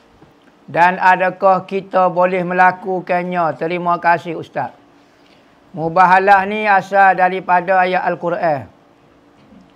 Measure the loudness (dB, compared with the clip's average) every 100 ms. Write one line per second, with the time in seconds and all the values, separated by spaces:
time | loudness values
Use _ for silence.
0 | _ _ _ _ _ _ -8 0 0 2
1 | 2 2 0 0 0 0 -2 -8 -4 0
2 | 0 0 0 -2 -2 2 2 2 -6 -8
3 | -4 -4 -4 -4 -4 -4 -6 -4 -4 -2
4 | 0 0 -2 -12 -10 -10 -10 -12 _ _
5 | _ _ _ _ _ _ _ -10 -2 2
6 | 4 4 4 4 2 -4 0 0 2 2
7 | 4 4 0 -2 -2 0 2 0 0 -2
8 | -4 -4 -6 -4 -2 -4 -8 _ _ _
9 | _ _ _ _ _ -20 _